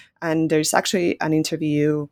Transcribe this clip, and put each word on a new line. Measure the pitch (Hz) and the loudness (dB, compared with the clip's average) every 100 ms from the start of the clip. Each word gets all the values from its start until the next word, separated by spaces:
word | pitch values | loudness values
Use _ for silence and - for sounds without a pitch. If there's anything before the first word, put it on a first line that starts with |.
| - - | -20 -8
And | 170 160 160 | -2 0 2
there's | 156 156 | 2 2
actually | - - 196 175 - | 0 0 0 0 0
an | 165 | 0
interview | 156 156 156 156 147 147 151 147 | 0 0 -2 -2 0 0 0 -4